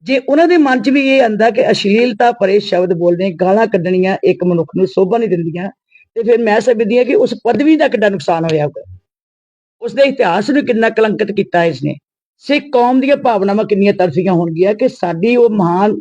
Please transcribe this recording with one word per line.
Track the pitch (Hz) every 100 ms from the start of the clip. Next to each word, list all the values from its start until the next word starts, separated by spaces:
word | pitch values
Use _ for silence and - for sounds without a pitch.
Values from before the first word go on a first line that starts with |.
ਜੇ | 160 262
ਉਹਨਾਂ | 254 285 330
ਦੇ | 349
ਮਨ | 285 254
'ਚ | 208
ਵੀ | 277 269
ਇਹ | 269
ਆਉਂਦਾ | 240 214 226
ਕਿ | 220 -
ਅਸ਼ਲੀਲਤਾ | 220 202 208 247 214 240
ਭਰੇ | 240 196 202
ਸ਼ਬਦ | 196 180 180
ਬੋਲਣੇ, | 175 175 175 190
ਗਾਲਾਂ | 160 180 196 220
ਕੱਢਣੀਆਂ | 196 175 185 185 196
ਇੱਕ | - 180
ਮਨੁੱਖ | 175 175 156 -
ਨੂੰ | 185
ਸ਼ੋਭਾ | - 185 233
ਨਹੀਂ | 226
ਦਿੰਦੀਆਂ, | 175 165 165 190 - _ _ _ -
ਤੇ |
ਫਿਰ | 226 233
ਮੈਂ | 226 214
ਸਮਝਦੀ | 220 226 220 240
ਹਾਂ |
ਕਿ | 247
ਉਸ | 180 240 -
ਪਦਵੀ | - 214 294 311
ਦਾ | 294
ਕਿੰਨਾ | - 202
ਨੁਕਸਾਨ | 196 - 165
ਹੋਇਆ | 165 156
ਹੋਊਗਾ, | 147 - - 92 _ _ _ _ _ _ _ _
ਉਸ | 233
ਦੇ | 240
ਇਤਿਹਾਸ | 277 269 190 170 208
ਨੂੰ | 277 247
ਕਿੰਨਾ | 220 226
ਕਲੰਕਿਤ | 220 220 180 208
ਕੀਤਾ | 202 196 180
ਇਸਨੇ, | 170 135 143 139 _ _ _ _
ਸਿੱਖ | - 285 285
ਕੌਮ | - 240 262
ਦੀਆਂ | 269 277
ਭਾਵਨਾਵਾਂ | 262 214 196 202
ਕਿੰਨੀਆਂ | 208 202 202
ਤੜਫੀਆਂ | 196 180 147 185
ਹੋਣਗੀਆਂ | 175 170 160 185
ਕਿ | 214 254
ਸਾਡੀ | - 175 165 208 240
ਉਹ | 233
ਮਹਾਨ | 214 170 175 208 262